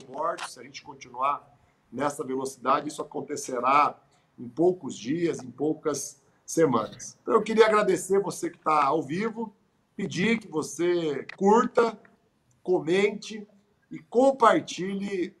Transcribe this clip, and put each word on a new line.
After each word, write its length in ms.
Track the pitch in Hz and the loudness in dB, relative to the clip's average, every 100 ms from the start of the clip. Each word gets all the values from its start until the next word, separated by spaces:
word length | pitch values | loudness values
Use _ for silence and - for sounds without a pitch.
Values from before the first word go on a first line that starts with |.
| 127 | -14
mortos. 460 | 139 160 170 - | -6 -6 -6 -10
Se 60 | 131 | -14
a 20 | |
gente 200 | 123 135 | -18 -20
continuar 640 | - 139 - 123 135 139 - _ _ _ _ | -18 -20 -16 -4 -2 -2 -8 _ _ _ _
nessa 320 | 120 143 147 | -4 -4 -4
velocidade, 640 | 135 131 131 - 123 143 143 | -6 -4 -6 -6 0 0 0
isso 140 | - | -10
acontecerá 960 | 117 147 135 147 - 127 123 143 139 - _ _ _ - | -10 -10 -8 -8 -6 -2 2 4 4 0 _ _ _ -16
em 100 | 120 | -10
poucos 480 | - 175 180 127 98 | 0 2 2 -6 -10
dias, 440 | 110 165 170 123 | -4 -2 -2 -4
em 100 | 127 | -8
poucas 720 | 117 147 156 156 143 - - _ _ | -6 -4 -2 -4 -6 -8 -14 _ _
semanas. 760 | - - 160 117 101 - - - | -6 2 2 2 -2 -10 -20 -14
Então, 140 | - | 0
eu 80 | 123 | 0
queria 240 | - 220 220 | 2 4 6
agradecer 520 | 214 196 180 - 196 | 6 2 0 0 0
você 300 | 180 - 170 | 0 -4 -8
que 100 | - | -6
tá 240 | - 156 | 0 2
ao 200 | 143 160 | 2 0
vivo, 520 | 135 165 220 214 220 - _ _ _ - | -2 -4 -4 -6 -12 -12 _ _ _ -8
pedir 420 | 185 135 214 226 | -6 -2 0 0
que 80 | 185 | -2
você 800 | 156 139 - 175 175 165 131 113 - | -6 -6 -2 0 0 0 -4 -6 0
curta, 600 | 196 226 247 - 226 214 - _ _ _ _ _ | 4 6 4 4 2 0 -16 _ _ _ _ _
comente 840 | - 180 147 185 208 208 - 214 202 _ _ _ - | -2 -2 2 2 2 0 -12 -14 -16 _ _ _ -18
e 80 | 156 | -18
compartilhe 1400 | - 226 269 269 226 180 - - 185 196 196 196 165 - | -4 4 4 6 4 4 0 -8 -6 -6 -4 -4 -6 -8